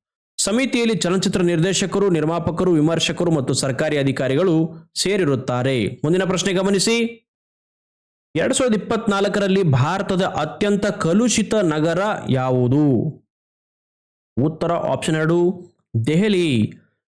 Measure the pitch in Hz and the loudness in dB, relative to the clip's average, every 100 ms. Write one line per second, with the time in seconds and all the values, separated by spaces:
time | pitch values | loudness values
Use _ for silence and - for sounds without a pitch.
0 | _ _ _ - - 226 269 247 233 196 | _ _ _ -6 -2 0 0 0 0 0
1 | 170 190 190 190 175 170 185 170 185 190 | 0 0 0 0 2 2 0 0 -2 0
2 | 202 165 151 170 165 165 185 165 151 165 | 2 2 0 -2 -2 0 2 4 2 2
3 | 156 147 175 160 127 131 135 127 156 151 | -2 -2 0 0 0 -2 -2 -2 0 0
4 | 139 131 131 135 185 160 160 - - - | 0 0 0 2 2 2 0 -6 -12 -6
5 | 185 202 160 131 - 123 127 131 - 131 | -2 0 2 0 -2 -2 0 0 -2 -2
6 | 147 185 185 185 190 180 190 202 190 233 | 0 0 0 0 0 0 0 0 2 0
7 | 226 233 _ _ _ _ _ _ _ _ | -2 -6 _ _ _ _ _ _ _ _
8 | _ _ _ 156 196 269 254 214 - 226 | _ _ _ -4 -2 0 0 0 -2 -4
9 | 214 196 202 202 196 190 180 131 143 196 | -2 0 0 0 0 2 2 2 0 -2
10 | 196 190 185 - 147 - 208 202 208 202 | -2 -2 0 -2 -6 -2 0 0 -2 -2
11 | 160 190 240 220 208 220 180 151 160 165 | 0 2 2 0 0 0 0 0 0 0
12 | 208 190 - 127 127 127 123 139 147 120 | -2 -4 -2 0 2 2 2 4 4 2
13 | 156 - _ _ _ _ _ _ _ _ | 0 -8 _ _ _ _ _ _ _ _
14 | _ _ _ - 147 160 170 170 - 135 | _ _ _ -4 -4 -2 -4 -2 -2 -4
15 | - 156 156 170 175 180 - _ _ 117 | -2 -2 0 2 0 -2 -12 _ _ -4
16 | 117 160 214 190 165 120 104 - _ _ | 0 2 2 0 0 0 -2 -4 _ _
17 | _ | _